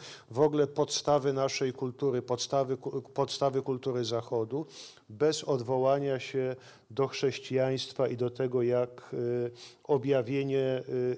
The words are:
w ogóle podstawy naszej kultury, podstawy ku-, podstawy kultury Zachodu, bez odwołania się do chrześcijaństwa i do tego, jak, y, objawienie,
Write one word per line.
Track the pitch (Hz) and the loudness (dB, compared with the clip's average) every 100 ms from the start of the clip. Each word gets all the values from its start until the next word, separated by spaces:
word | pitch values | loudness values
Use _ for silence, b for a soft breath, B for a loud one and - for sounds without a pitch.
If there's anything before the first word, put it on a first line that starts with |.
| B B B | B B B
w | 113 | 2
ogóle | 151 147 147 | 4 4 2
podstawy | 147 143 - - 147 139 | 2 0 0 4 4 4
naszej | 135 135 - 135 | 2 0 0 -2
kultury, | 120 131 123 143 123 | -2 -6 0 0 0
podstawy | 117 123 - 139 131 135 | -2 -2 0 0 0 -2
ku-, | 135 135 | -4 -8
podstawy | 120 - 135 - 139 131 | -6 -2 -2 2 0 2
kultury | 139 127 135 123 110 | -2 -4 -2 -2 0
Zachodu, | 117 113 120 110 135 160 B B B - | -2 -2 -2 -2 -4 -8 B B B -20
bez | 107 147 156 | 2 2 2
odwołania | - 135 117 131 131 139 139 131 | 0 -2 2 2 4 4 2 -2
się | - 135 131 131 B B _ | -2 -2 -2 -6 B B _
do | 113 135 | -2 -2
chrześcijaństwa | - 139 - - 131 131 131 - - 123 | 2 0 0 -2 0 2 0 -4 -2 -2
i | 117 | 0
do | 123 | -2
tego, | 120 131 127 | -2 0 2
jak, | 120 123 123 123 - | 2 2 0 -4 -8
y, | 135 120 120 120 120 B B | -4 -2 -2 -4 -8 B B
objawienie, | - 143 135 135 117 139 139 135 131 131 131 127 123 | 0 0 4 2 2 0 0 0 0 -2 -2 -2 0